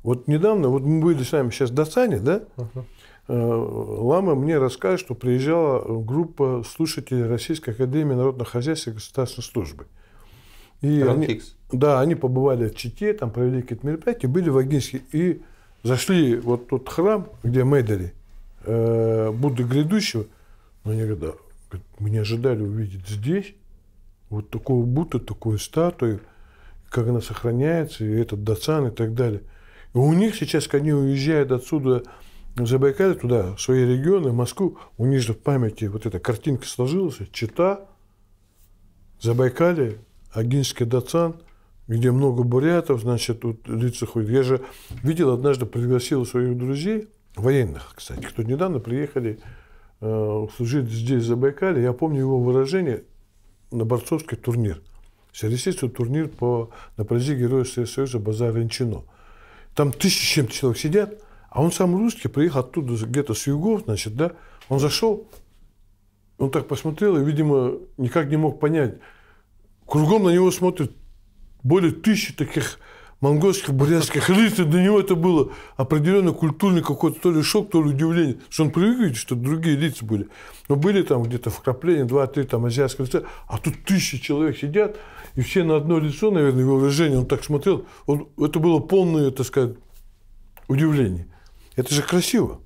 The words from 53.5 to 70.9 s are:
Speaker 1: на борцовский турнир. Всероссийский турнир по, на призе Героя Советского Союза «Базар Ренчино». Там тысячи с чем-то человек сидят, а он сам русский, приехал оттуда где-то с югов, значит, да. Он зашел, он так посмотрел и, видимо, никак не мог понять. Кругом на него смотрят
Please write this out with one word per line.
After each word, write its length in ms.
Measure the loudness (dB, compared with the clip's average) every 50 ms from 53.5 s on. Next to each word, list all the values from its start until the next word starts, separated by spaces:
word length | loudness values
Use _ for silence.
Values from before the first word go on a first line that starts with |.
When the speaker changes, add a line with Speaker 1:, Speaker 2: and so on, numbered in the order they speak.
| _ _ _ _
Speaker 1:
на 140 | -4 -4 0
борцовский 520 | 0 0 -2 0 -2 -4 -4 -4 -8 -10
турнир. 440 | -6 -4 -4 -2 0 -2 -2 -4 -6 -12 -20 -20 -20 -20 -20 _ _ _ _
Всероссийский 580 | _ -6 -4 -4 -2 -2 -2 -4 -4 -2 -6 -6
турнир 380 | -4 -4 -4 -2 -2 -2 -4
по, 440 | -4 -6 -4 -2 0 0 -2 -4 -8 -12 -20 -20 -16 -8
на 80 | -8 -4
призе 300 | -2 0 0 0 0 0
Героя 280 | 0 0 2 2 0 0
Советского 420 | 0 -2 -4 -4 -4 -2 -4 -4
Союза 140 | -2 -2 -4
«Базар 360 | -2 -2 -2 0 0 0 0
Ренчино». 480 | 0 -2 -2 -2 -2 -2 -4 -4 -6 -10 -16 _ _ -20 -20 -20 -20 -20 -20 -20 -20 -20 -6 -2
Там 160 | 0 0 0
тысячи 340 | 0 0 0 0 2 2 0
с 40 | 0
чем-то 240 | 2 0 0 0 -2
человек 260 | -2 0 0 0 0
сидят, 420 | -2 0 2 2 0 0 -6 -18 -20 -20 -20 -20 -20 _
а 100 | -2 0
он 100 | 0 0
сам 240 | 2 2 2 2 2
русский, 320 | 2 0 0 -2 -4 -8
приехал 340 | -4 0 0 0 2 2 -2
оттуда 340 | -4 -2 -4 -6 -4 -2 -2
где-то 400 | -4 -2 -2 -2 -2 -2 -2 -4
с 100 | -4 -2
югов, 380 | -2 -2 0 0 0 0 0 -2
значит, 300 | -4 -4 -4 -4 -8 -2
да. 160 | -2 -2 -2 -2 -10 -20 -20 -20 -20 -6 -2
Он 100 | 0 0
зашел, 480 | 0 0 0 0 0 0 0 -2 -6 _ -20 -20 -20 _ _ _ -20 -20 _ _ _ _ _ _ _ _ _ _ _ _ _ -4
он 100 | -4 -2
так 180 | -2 -4 -4
посмотрел 500 | -4 -6 -4 -4 -6 -2 0 2 2 4
и, 60 | 2 2
видимо, 500 | 2 2 2 2 4 4 4 2 0 -2 -4 -10 -16 -6
никак 320 | -4 -4 0 0 0 0 2
не 80 | 0
мог 220 | 2 2 0 0 0
понять. 360 | 0 0 2 2 0 0 -4 -8 -20 -20 -20 _ _ _ _ _ _ _ _ _ _ _ _ _ _
Кругом 380 | -2 2 2 4 4 4 4 4
на 60 | 4
него 200 | 4 6 4 4
смотрят 400 | 2 2 0 0 0 0 -4 -4